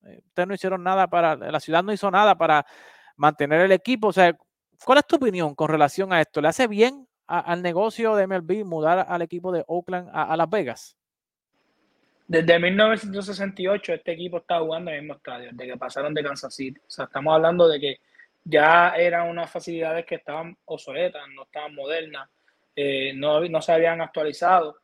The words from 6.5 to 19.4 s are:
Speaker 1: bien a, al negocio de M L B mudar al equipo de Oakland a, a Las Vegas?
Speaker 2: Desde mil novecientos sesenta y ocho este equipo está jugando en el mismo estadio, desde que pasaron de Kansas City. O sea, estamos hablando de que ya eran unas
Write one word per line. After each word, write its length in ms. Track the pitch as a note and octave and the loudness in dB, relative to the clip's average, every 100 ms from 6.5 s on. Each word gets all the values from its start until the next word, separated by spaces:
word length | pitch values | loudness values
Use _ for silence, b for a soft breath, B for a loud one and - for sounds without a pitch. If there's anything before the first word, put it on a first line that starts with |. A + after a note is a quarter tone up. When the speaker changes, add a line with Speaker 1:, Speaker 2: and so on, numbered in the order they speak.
| E3 B3 | 2 -2
Speaker 1:
bien 400 | G#3 A#3 C#4 C4 _ - | 2 2 2 _ _ -6
a, 140 | E3+ | -6
al 220 | - F3 | -2 -4
negocio 560 | F3+ E3+ A3 G#3+ A3+ G#3+ | -2 -2 -2 -2 0 2
de 60 | |
M 120 | F#3+ F#3+ | 0 -2
L 80 | E3 | -4
B 200 | G3+ G3 | -6 -4
mudar 400 | E3 D#3 F#3 - | -2 2 2 0
al 140 | F3 | -4
equipo 320 | E3 F3 F3+ | -6 -8 -6
de 100 | F3 - | -6 -4
Oakland 440 | E3+ F3 F#3 F3 | -6 -6 -10 -8
a, 120 | D#3 | -6
a 120 | D#3 D#3+ | -4 0
Las 140 | E3 | 0
Vegas? 480 | G#3 C#3 A2+ - _ _ _ _ _ _ _ _ _ _ _ _ _ _ | 0 -4 -10 -18 _ _ _ _ _ _ _ _ _ _ _ _ _ _
Speaker 2:
Desde 320 | E3 E3 E3+ | 0 4 4
mil 160 | F3 G3 | 4 2
novecientos 500 | A3 A3 G#3 G3 G3 | 2 2 -4 -10 -10
sesenta 360 | F#3+ G3 G3 | -8 -8 -6
y 60 | F#3 | -2
ocho 260 | G3+ - | -2 -4
este 180 | D#3+ - | -6 -6
equipo 280 | E3 F3+ E3+ | -8 -8 -10
está 200 | _ F3 | _ -4
jugando 320 | D#3+ D#3+ F3 | -2 -6 -8
en 60 | D3+ | -10
el 40 | |
mismo 120 | D3+ C#3 | -12 -16
estadio, 340 | - B2 B2 | -16 -16 -16
desde 200 | B2 B2+ | -16 -14
que 60 | B2 | -12
pasaron 360 | B2 C#3 D3 | -10 -8 -6
de 100 | D#3 | -4
Kansas 300 | C#3+ C#3 C3 | -6 -8 -14
City. 260 | - C3+ C3+ _ | -12 -12 -12 _
O 40 | |
sea, 160 | - C3 | -14 -10
estamos 280 | C#3+ D3 | -6 2
hablando 360 | D#3+ D#3+ F3 E3+ | 2 2 4 4
de 100 | D3+ | 4
que 200 | C#3 C3 b b b _ | -4 -8 b b b _
ya 500 | - D3+ D3+ E3+ F3 E3+ | 0 4 6 6 6 4
eran 320 | F3 E3+ E3+ | 2 2 -4
unas 200 | E3+ | -6